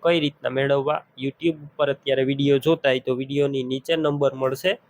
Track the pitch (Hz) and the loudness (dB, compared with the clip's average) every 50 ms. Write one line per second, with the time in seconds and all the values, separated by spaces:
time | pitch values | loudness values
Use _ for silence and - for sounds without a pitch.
0 | - 170 170 165 147 143 - _ - 123 127 135 139 139 139 139 135 147 151 156 | 0 0 2 2 0 -2 -4 _ -6 -4 -2 0 0 2 2 2 0 0 -2 -4
1 | - _ _ 127 131 135 - _ 160 170 160 151 147 147 - - 147 139 135 - | -6 _ _ -8 -8 -8 -6 _ -2 -2 -2 -4 -8 -12 -4 -2 -2 0 -2 -2
2 | _ 135 135 131 131 131 139 139 139 139 139 135 - 156 165 160 - 139 127 131 | _ 0 0 2 2 0 0 2 2 4 2 4 4 2 0 2 2 2 2 2
3 | - 131 127 123 135 135 143 143 143 139 139 135 127 127 131 135 - - 165 160 | 0 -2 -2 -2 -4 -2 0 0 0 0 0 -2 -4 -4 -6 -6 -4 -2 -2 0
4 | 156 151 147 147 143 135 127 131 135 131 131 - - 185 214 - _ | 0 0 0 0 0 0 0 0 -2 -4 -2 -2 -2 -2 -2 -4 _